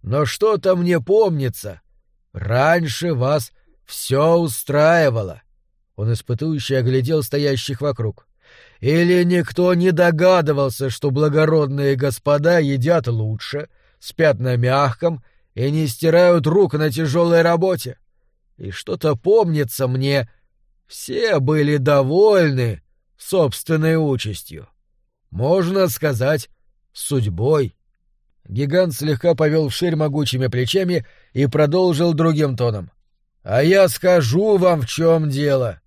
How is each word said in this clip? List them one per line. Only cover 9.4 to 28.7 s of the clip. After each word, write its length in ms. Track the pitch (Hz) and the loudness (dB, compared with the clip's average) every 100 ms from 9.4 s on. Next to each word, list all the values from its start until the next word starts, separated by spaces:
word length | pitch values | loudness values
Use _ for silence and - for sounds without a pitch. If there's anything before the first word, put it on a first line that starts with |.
| - - 180 | -2 0 2
не 180 | 180 180 | 2 2
догадывался, 1000 | 165 175 160 180 185 151 139 139 - 135 | 4 2 4 4 4 2 0 -2 -2 -6
что 200 | - 147 | -4 -4
благородные 840 | 131 151 147 156 160 143 139 139 139 | 0 0 2 2 2 0 0 0 0
господа 640 | 143 - - 147 156 175 | -2 -2 0 2 4 2
едят 480 | 143 135 131 170 120 | 2 -2 0 0 0
лучше, 600 | 117 110 110 - - - _ _ _ | -4 -4 -6 -8 -12 -12 _ _ _
спят 400 | - - 160 107 | -18 0 2 2
на 160 | 127 123 | -2 -2
мягком 680 | 123 135 143 113 170 156 _ _ _ - | 0 2 0 -2 -4 -4 _ _ _ -6
и 160 | 131 | -4
не 160 | 151 151 | -2 -4
стирают 580 | 113 160 170 180 175 147 | -2 2 4 4 4 2
рук 280 | 180 190 151 | 2 2 0
на 160 | 156 | -2
тяжёлой 500 | 120 160 147 170 170 | -2 -2 0 2 4
работе? 560 | 165 170 185 185 127 - _ _ _ _ _ _ | 4 2 0 -2 -8 -16 _ _ _ _ _ _
И 120 | 98 | -14
что-то 460 | 92 - - 156 147 | -14 -10 -4 -2 -2
помнится 720 | 175 220 185 156 127 - 131 | 2 2 2 -2 -4 -4 -4
мне, 420 | 127 139 139 117 _ _ _ _ _ _ | -2 0 -2 -4 _ _ _ _ _ _
все 540 | - - 127 226 165 | -18 -8 -4 0 0
были 380 | 131 156 143 147 | 0 0 2 0
довольны 1040 | 131 143 135 170 214 196 160 127 120 98 _ _ _ _ | 2 2 2 4 4 4 2 0 -4 -6 _ _ _ _
собственной 800 | - 190 147 - - 160 160 160 | -4 0 0 -2 -4 -2 0 0
участью. 720 | 151 127 107 92 - 78 - _ _ _ _ _ _ | 0 -2 -6 -10 -14 -20 -20 _ _ _ _ _ _
Можно 560 | 85 131 185 170 196 185 | -6 0 0 0 0 -2
сказать, 600 | - 151 120 131 151 - _ _ _ _ | -2 -4 -2 -2 -2 -6 _ _ _ _
судьбой". 840 | - - 139 104 87 123 151 120 _ _ _ _ _ _ _ - | -16 -4 -2 -2 -2 0 0 0 _ _ _ _ _ _ _ -10
Гигант 460 | 101 143 | -6 0